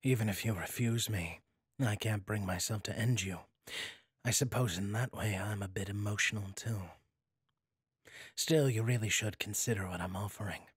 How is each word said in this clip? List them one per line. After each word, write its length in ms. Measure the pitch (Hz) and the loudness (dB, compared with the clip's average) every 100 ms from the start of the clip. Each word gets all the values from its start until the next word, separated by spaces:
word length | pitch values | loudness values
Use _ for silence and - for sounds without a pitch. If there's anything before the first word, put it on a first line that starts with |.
Even 280 | 131 127 107 | 4 4 4
if 140 | 98 | 0
you 100 | - | 0
refuse 560 | 104 82 - 123 117 107 | -2 -2 0 2 2 0
me, 320 | 104 85 82 _ _ _ _ | -2 -4 -8 _ _ _ _
I 160 | 131 104 | 0 2
can't 300 | - 107 98 | 0 0 0
bring 200 | 107 98 | -2 0
myself 380 | 90 - 107 | -2 -2 -2
to 140 | 98 - | -4 -2
end 260 | 113 123 | 2 2
you. 160 | 95 87 - _ - - - - _ _ - | 0 -4 -10 _ -14 -8 -8 -10 _ _ 0
I 60 | |
suppose 460 | 117 135 127 123 87 | 2 2 2 2 2
in 140 | 101 | -2
that 200 | 107 127 | 0 -2
way 220 | - 110 95 | 0 0 0
I'm 240 | 101 107 | -2 -2
a 60 | 101 | -4
bit 220 | 98 95 | -4 -4
emotional 640 | 101 101 104 - 110 98 95 | -2 -2 2 2 0 -6 -6
too. 280 | - 110 90 - _ _ _ _ _ _ _ _ _ _ - - - - | -4 -4 -4 -14 _ _ _ _ _ _ _ _ _ _ -20 -18 -18 -6
Still, 340 | - 160 139 | 4 6 6
you 140 | 113 | 4
really 260 | 113 123 107 | 4 2 2
should 300 | - 110 101 | 2 0 -2
consider 480 | - 101 - 110 95 | -4 -2 0 0 0
what 140 | 87 | -4
I'm 140 | 90 95 | -4 -4
offering. 460 | 101 - 107 90 - | -6 -6 -8 -8 -12